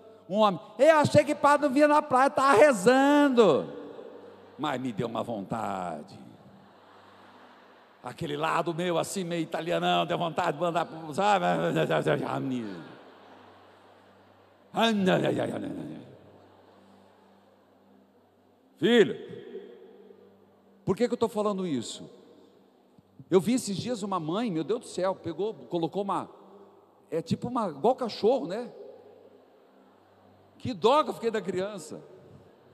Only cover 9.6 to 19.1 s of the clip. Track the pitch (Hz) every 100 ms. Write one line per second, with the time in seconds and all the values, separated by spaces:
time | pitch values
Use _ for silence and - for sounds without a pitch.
9.6 | 165 170 175 175 170 165 170 160 175 147
10.6 | 175 165 160 160 160 143 202 202 175 175
11.6 | 170 160 156 156 151 143 120 135 139 127
12.6 | 107 90 78 - - - - - - -
13.6 | - _ _ _ _ _ _ _ _ _
14.6 | _ - 226 214 185 160 143 - 113 110
15.6 | 98 - - 80 - - - - _ _
16.6 | _ _ _ _ _ _ _ _ _ _
17.6 | _ _ _ _ _ _ _ _ _ _
18.6 | _ - 208 233 156